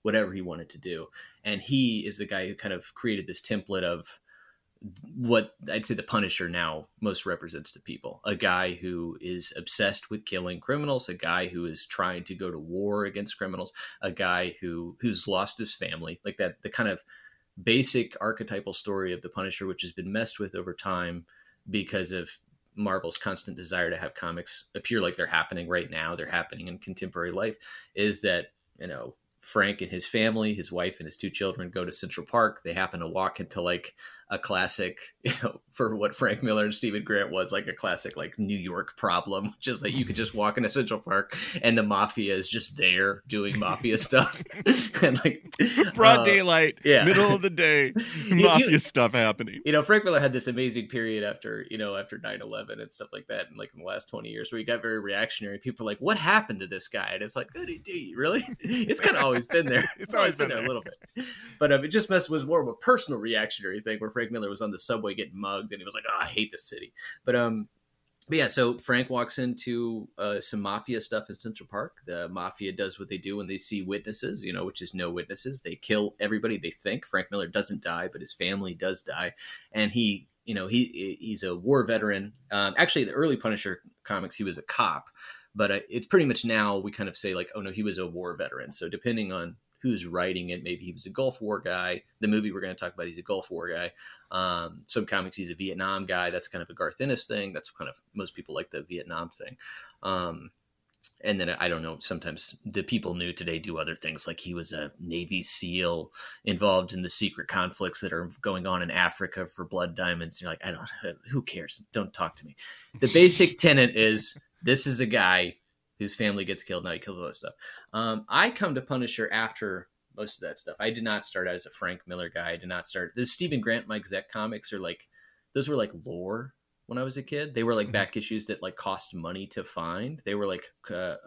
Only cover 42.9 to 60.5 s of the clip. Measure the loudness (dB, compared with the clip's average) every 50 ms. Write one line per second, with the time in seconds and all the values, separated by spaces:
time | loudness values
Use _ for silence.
42.9 | 6 6 6 4 2 0 -4 -4 -2 -2 0 0 0 0 0 0 0 0 2 2
43.9 | 4 4 4 6 8 8 8 6 2 -6 -10 -12 -12 2 4 6 6 6 2 -2
44.9 | 2 4 6 6 6 4 2 2 0 0 -6 -6 0 2 2 4 6 4 4 4
45.9 | 6 10 10 10 10 10 8 8 6 6 6 6 8 8 6 6 4 4 8 10
46.9 | 10 10 10 10 10 10 8 8 6 6 4 2 4 6 6 8 8 8 6 4
47.9 | 2 -2 -4 -4 -6 -6 2 6 8 10 10 12 12 10 10 8 6 6 6 4
48.9 | 4 6 6 6 6 6 4 4 4 2 -2 -6 -6 -2 2 4 4 4 6 6
49.9 | 6 6 6 6 6 6 6 6 4 2 0 0 0 0 0 0 0 -2 -4 -4
50.9 | -4 -2 -2 0 0 0 -2 -2 -4 -6 -8 -8 -8 -8 -8 -8 -6 -4 -4 -4
51.9 | -4 -4 -6 -8 -10 -10 -8 -8 -8 -8 -8 -10 -10 -10 -8 -10 -10 -12 -12 -14
52.9 | -14 -16 -14 -14 -14 -14 -10 -8 -6 -6 -6 -8 -12 -14 -14 -14 _ -12 -10 -8
53.9 | -8 -8 -8 -10 -10 -10 -10 -10 -10 -10 -8 -6 -6 -4 -2 -2 -2 -2 -2 -2
54.9 | -2 -2 -2 -2 0 0 0 -2 -2 -6 -6 -8 -8 -6 -6 -8 -6 -4 -4 -4
55.9 | -4 -2 0 0 0 2 4 4 4 4 4 0 -4 -8 -6 -8 -6 -8 -6 -6
56.9 | -4 -4 -4 -4 -4 -4 -6 -6 -6 -6 -6 -6 -10 -10 -10 -8 -10 -10 -10 -8
57.9 | -8 -8 -8 -8 -4 0 2 2 2 2 0 -4 -8 -8 -2 0 0 2 2 2
58.9 | 2 4 4 4 6 6 4 4 4 2 2 4 4 4 4 6 4 4 4 2
59.9 | -2 -6 -8 -2 2 4 4 4 4 2 0 0